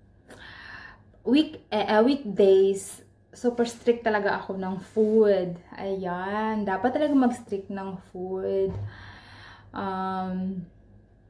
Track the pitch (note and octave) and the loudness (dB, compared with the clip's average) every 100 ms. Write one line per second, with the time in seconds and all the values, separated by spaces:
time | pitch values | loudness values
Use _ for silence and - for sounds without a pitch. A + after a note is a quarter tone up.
0 | _ _ _ - - - - - - - | _ _ _ -20 -20 -18 -18 -18 -18 -20
1 | - - A3 C#4+ D4+ - - G#3 G3 G#3+ | -20 -10 2 2 2 -4 -6 -4 2 4
2 | A#3+ C#4 G#3 F#3 G3 F#3+ G3 F#3+ - - | 4 2 -4 4 6 8 6 2 -6 -16
3 | - _ _ - A#3+ A#3+ A#3 - A#3+ A#3 | -20 _ _ -4 -4 0 -4 -2 0 0
4 | A3+ G#3+ G3+ F#3+ - F#3+ F#3 F#3+ - A3 | 2 0 0 -2 -6 -8 -6 -8 -6 0
5 | G#3+ A3 G#3 G3 F3+ E3+ - - G3 F#3+ | 4 6 6 4 0 -6 -14 -10 -6 -4
6 | F#3 F3+ F#3+ G#3 A3 G#3+ G3 F#3+ B3 C#4+ | -4 -6 -4 -2 -2 -2 -2 0 0 0
7 | D4+ C#4 B3 - - G3 - G3 G3 F3+ | 2 4 2 0 -8 -10 -8 -10 -10 -12
8 | - F#3 F#3 F#3 G3 G3 F#3+ F3+ - - | -14 -12 -8 -6 -2 -2 -2 -4 -10 -12
9 | - - - - - - - - G3 F#3+ | -20 -20 -20 -20 -20 -20 -16 -8 -6 -4
10 | F#3+ F#3+ F#3 F#3 F#3+ F#3 E3+ _ _ - | -4 -6 -6 -4 -6 -8 -12 _ _ -20
11 | _ _ | _ _